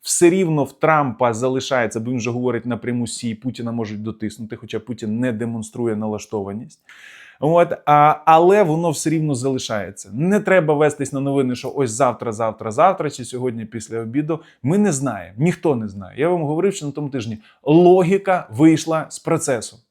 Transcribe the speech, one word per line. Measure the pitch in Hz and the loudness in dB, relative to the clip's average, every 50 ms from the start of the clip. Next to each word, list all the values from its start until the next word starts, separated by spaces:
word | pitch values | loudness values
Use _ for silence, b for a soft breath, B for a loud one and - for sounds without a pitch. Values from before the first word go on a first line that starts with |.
| _ | _
все | - - - 175 175 | -4 0 4 4 4
рівно | 170 190 190 165 160 151 139 | 4 4 0 0 0 0 -2
в | - - | -2 -4
Трампа | _ - 156 160 151 147 135 113 - 131 120 113 | _ 2 2 2 2 2 -2 -2 0 0 0 0
залишається, | 110 123 131 131 131 127 - 139 127 120 107 - 120 | 0 -2 -2 -2 -2 -4 -2 -2 0 0 -2 -4 -6
бо | 113 120 | -6 -6
він | 127 127 | -6 -4
вже | 107 123 | -4 -4
говорить | 120 123 123 123 120 117 113 | -4 -2 -2 -2 -2 -2 -4
напряму: | 123 120 110 - 117 120 123 120 | -6 -8 -6 -6 -6 -4 -4 -4
«Сі, | 113 - - - 117 113 | -6 -8 -8 -6 -6 -8
Путіна | 107 - 131 117 - 120 117 117 | -6 -8 -10 -8 -6 -8 -8 -6
можуть | 117 117 104 107 104 107 | -6 -6 -6 -8 -8 -8
дотиснути», | 110 110 110 110 107 101 - 117 107 117 | -10 -8 _ -8 -8 -8 -10 -14 -14 -14
хоча | 113 - 107 - 110 | -16 -14 -10 -10 -10
Путін | 110 - 123 104 - 107 107 113 | -8 -8 -12 -10 -6 -6 -4 -2
не | 123 127 120 | -2 -4 -4
демонструє | 107 117 117 113 113 110 113 _ - 120 117 110 | -4 -6 -6 -6 -8 -10 -12 _ -6 -4 -4 -2
налаштованість. | 107 110 107 107 104 - - - 107 98 98 98 107 127 156 - _ _ B B B B B B B B B B B | -4 -4 -6 -6 -8 -8 -8 -8 -6 -6 -6 -8 -10 -12 -14 -20 _ _ B B B B B B B B B B B
От, | - 147 165 175 175 165 165 - _ | -2 2 4 4 4 4 0 -6 _
а, | - 147 147 147 151 156 - - | 4 6 6 8 6 4 4 4
але | - 160 160 175 180 196 208 208 | 6 6 8 8 6 6 6 4
воно | 165 151 165 170 170 | 2 2 0 0 -2
все | 151 - - 165 | -2 -2 -2 -2
рівно | 156 165 156 151 143 | 0 0 0 -2 -2
залишається. | 120 123 135 135 131 - - 117 104 98 87 98 - - 98 98 | -2 -2 -2 -4 -4 -4 -4 -6 -6 -6 -8 -12 -16 -18 -12 -6
Не | 117 151 180 202 214 | -2 0 2 2 2
треба | 208 190 190 185 165 151 156 | 2 4 2 4 4 2 2
вестись | 143 156 147 147 - 143 127 - | 4 2 2 2 0 -8 -6 -4
на | 135 | -4
новини: | 135 139 139 139 139 127 123 | -4 -2 0 0 0 0 -2
що | 120 - 131 - | -4 -6 -8 -4
ось | - 139 120 | -2 -2 -2
завтра, | 110 113 143 127 117 110 123 117 110 | 0 0 0 0 0 -2 -6 -8 -4
завтра, | 104 117 113 104 - 110 110 | -2 -2 -4 -4 -4 -8 -8
завтра, | 107 120 160 190 190 180 165 147 | 0 4 4 4 4 2 -4 -8
чи | 139 - 123 | -6 -8 -12
сьогодні | 117 - 123 123 127 117 117 113 | -10 -8 -6 -4 -4 -6 -6 -10
після | 107 110 117 110 - 110 113 | -10 -10 -12 -12 -8 -8 -8
обіду. | 113 113 113 139 151 151 165 156 B B B B - | -8 -4 -4 -4 -2 -2 -4 -6 B B B B -2
Ми | 123 165 202 | 0 2 2
не | 208 202 156 | 2 2 0
знаємо, | 131 139 135 110 98 87 87 92 104 | 0 -2 -4 -6 -6 -12 -14 -6 0
ніхто | 143 180 170 - - 170 143 | 0 0 0 0 0 0 0
не | 117 110 104 | 0 -2 -6
знає. | 95 101 98 92 98 107 | -8 -12 -14 -14 -6 -2
Я | 139 170 | 0 0
вам | 180 175 160 | 0 0 -2
говорив, | 143 151 160 175 202 190 | -2 -2 0 0 0 0
що | - 151 | -2 -8
на | 147 139 | -8 -8
тому | - 147 143 | -6 -8 -6
тижні | 131 135 110 113 110 107 b b b b b | -6 -6 -6 -6 -10 -10 b b b b b
логіка | 135 151 165 180 175 180 185 185 165 196 190 196 196 185 175 - - | 4 6 8 8 8 8 6 6 2 2 0 0 0 -2 -2 -2 -8
вийшла | 110 110 151 160 160 151 - 160 160 160 147 - | 0 4 6 6 6 4 0 -2 -4 -4 -4 -6
з | - - | -12 -12
процесу. | _ - 170 160 165 - 135 113 104 - - - _ _ | _ -2 -2 -2 0 -2 -2 -2 -2 -8 -16 -20 _ _